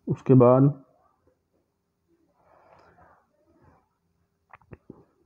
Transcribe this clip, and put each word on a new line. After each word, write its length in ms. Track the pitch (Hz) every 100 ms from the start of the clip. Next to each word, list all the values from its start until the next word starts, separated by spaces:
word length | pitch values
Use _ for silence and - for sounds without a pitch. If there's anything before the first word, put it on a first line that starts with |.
| -
उसके 260 | - - 131
बाद 320 | 120 127 139 143 _ _ _ _ _ _ _ _ _ _ _ _ _ _ _ _ _ _ _ _ _ _ _ _ _ _ _ _ _ _ _ _ _ _ _ _ _ - _ - - - _ _